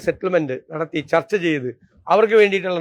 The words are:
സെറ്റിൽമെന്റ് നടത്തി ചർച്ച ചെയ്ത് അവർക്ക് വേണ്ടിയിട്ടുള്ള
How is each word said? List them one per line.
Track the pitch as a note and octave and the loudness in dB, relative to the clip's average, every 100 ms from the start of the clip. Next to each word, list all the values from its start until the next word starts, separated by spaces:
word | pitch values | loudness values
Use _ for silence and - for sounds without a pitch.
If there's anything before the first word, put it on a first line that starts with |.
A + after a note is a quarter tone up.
| F3 | -4
സെറ്റിൽമെന്റ് | - F#3 F3+ D3 C3 - | -4 -2 -2 -2 -6 -10
നടത്തി | D#3 D#3+ D#3+ C#3 | -10 -6 -8 -2
ചർച്ച | E3 - G#3 E3+ | -2 0 -2 -2
ചെയ്ത് | D3+ B2+ - _ _ - | -2 -6 -12 _ _ 0
അവർക്ക് | F#3+ A3 A3 | 2 4 4
വേണ്ടിയിട്ടുള്ള | G3+ F#3+ F#3 F3 | 4 2 -4 0